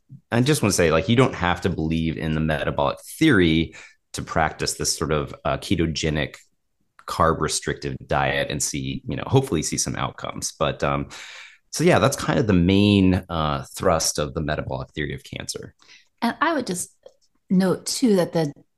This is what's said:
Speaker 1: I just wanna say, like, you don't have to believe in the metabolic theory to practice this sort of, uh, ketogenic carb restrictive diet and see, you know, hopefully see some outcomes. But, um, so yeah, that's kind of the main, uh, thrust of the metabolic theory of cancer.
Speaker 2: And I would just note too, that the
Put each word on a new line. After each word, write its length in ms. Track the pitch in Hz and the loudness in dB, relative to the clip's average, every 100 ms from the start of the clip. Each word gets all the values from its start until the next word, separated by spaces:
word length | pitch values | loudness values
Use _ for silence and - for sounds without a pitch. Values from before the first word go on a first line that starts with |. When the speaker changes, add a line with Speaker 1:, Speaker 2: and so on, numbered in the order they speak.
| _ - _ | _ -20 _
Speaker 1:
I 80 | 117 | 0
just 220 | 127 147 | 2 2
wanna 100 | 107 | 2
say, 180 | 92 82 | 4 4
like, 200 | 80 - | 4 2
you 60 | 117 | 4
don't 180 | 127 | 4
have 260 | - 87 87 | 2 -2 0
to 80 | 101 | -2
believe 480 | 80 80 82 80 73 | -2 -2 0 -2 -2
in 160 | 80 | -2
the 80 | 78 | -2
metabolic 560 | 78 73 80 73 71 - - - | 0 0 -2 0 -2 -2 -10 0
theory 560 | 160 107 85 80 78 - - _ _ | 4 6 6 4 0 -6 -20 _ _
to 80 | - | -10
practice 500 | - 85 78 - 73 | -4 0 0 -2 -6
this 240 | - 76 - | -4 -4 -2
sort 160 | 73 | 0
of, 220 | 76 69 - | 0 -2 -6
uh, 140 | 78 67 | -4 -4
ketogenic 760 | - 90 82 73 80 76 65 - _ _ _ _ _ _ - | -2 0 0 0 -2 -2 -4 -8 _ _ _ _ _ _ -8
carb 340 | - 82 76 | 2 2 2
restrictive 560 | 76 - 78 71 71 65 - | -2 -2 -4 -6 -8 -10 -4
diet 460 | 73 69 69 67 | 0 0 -2 -4
and 100 | 73 | -4
see, 400 | - 71 67 67 | -4 -6 -6 -8
you 120 | - 67 | -8 -8
know, 80 | - | 2
hopefully 380 | 131 131 80 | 2 2 -2
see 120 | - 69 | -2 -4
some 200 | - 60 | -4 -4
outcomes. 560 | 67 - - - - - | -6 -6 -12 -8 -10 -2
But, 280 | 73 - | -2 0
um, 240 | 76 71 69 - - - - - _ | -2 -2 -4 -12 -18 -18 -20 -20 _
so 100 | - | 0
yeah, 160 | 165 120 | 2 4
that's 160 | 113 | 4
kind 240 | - - 156 | 0 -2 0
of 80 | 107 | 2
the 60 | |
main, 720 | 90 87 98 104 101 92 92 92 | 4 4 6 6 6 6 4 -2
uh, 360 | 82 76 69 - | -2 -2 -2 -6
thrust 460 | - 95 80 - - | -2 2 2 0 -2
of 120 | 73 | -4
the 80 | 73 | -4
metabolic 500 | 73 76 69 65 65 | -4 -4 -6 -8 -8
theory 240 | - 71 | -8 -8
of 100 | - | -8
cancer. 500 | - - - - - _ _ - _ _ | -12 -12 -10 -12 -14 _ _ -20 _ _
Speaker 2:
And 140 | 233 226 | -6 -2
I 140 | 311 | -2
would 140 | 311 220 | -2 -4
just 260 | 180 - _ - _ _ _ _ | -6 -8 _ -20 _ _ _ _
note 380 | 185 190 160 - | 2 2 0 -4
too, 280 | - 247 | 0 2
that 180 | 190 165 | 4 2
the 200 | 170 151 - _ | 0 -2 -6 _